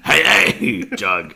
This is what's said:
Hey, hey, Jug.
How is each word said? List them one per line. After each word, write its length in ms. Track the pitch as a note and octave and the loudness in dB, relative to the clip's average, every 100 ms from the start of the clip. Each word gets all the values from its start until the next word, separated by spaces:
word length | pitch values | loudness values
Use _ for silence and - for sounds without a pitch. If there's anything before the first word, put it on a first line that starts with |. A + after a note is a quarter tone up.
Hey, 480 | - D#3 E3 G3+ F#3 | 2 2 4 4 2
hey, 300 | - - G2 - B3 | 0 -4 -4 -6 -6
Jug. 400 | G2+ F2+ D#2+ | -2 -2 -4